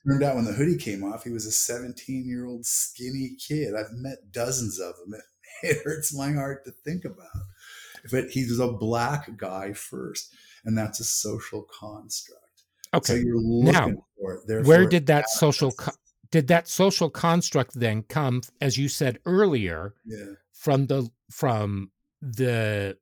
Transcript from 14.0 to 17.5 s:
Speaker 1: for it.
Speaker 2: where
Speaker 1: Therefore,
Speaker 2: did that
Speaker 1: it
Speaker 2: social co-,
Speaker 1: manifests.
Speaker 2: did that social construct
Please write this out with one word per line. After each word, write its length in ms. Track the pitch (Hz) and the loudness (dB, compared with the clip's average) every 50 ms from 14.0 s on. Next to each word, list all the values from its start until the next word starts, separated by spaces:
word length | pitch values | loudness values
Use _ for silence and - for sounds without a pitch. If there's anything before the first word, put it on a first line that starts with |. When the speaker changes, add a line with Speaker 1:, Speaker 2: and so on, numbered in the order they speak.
| - _ _ - | -8 _ _ -10
Speaker 1:
for 140 | 98 95 92 | -8 -8 -8
it. 120 | 92 - 104 110 110 113 | -8 -6 -4 -2 2 8
Speaker 2:
where 140 | 139 160 175 | 8 10 10
Speaker 1:
Therefore, 100 | 185 156 | 10 8
Speaker 2:
did 160 | 175 170 143 147 | 6 4 6 6
that 180 | 151 147 - | 4 4 4
Speaker 1:
it 40 | - | 2
Speaker 2:
social 420 | - - 165 147 131 - 143 131 | 0 4 4 4 4 4 2 0
co-, 200 | - - - 143 | 0 -2 -8 -8
Speaker 1:
manifests. 80 | - - _ _ _ _ - - | -8 -10 _ _ _ _ -8 0
Speaker 2:
did 160 | - 165 135 123 | 2 2 4 6
that 200 | 175 170 165 - | 4 4 4 0
social 420 | - - 185 196 185 - 180 151 | 2 4 4 4 4 2 0 0
construct 640 | - - - 170 165 175 - - | 0 0 2 4 4 4 2 2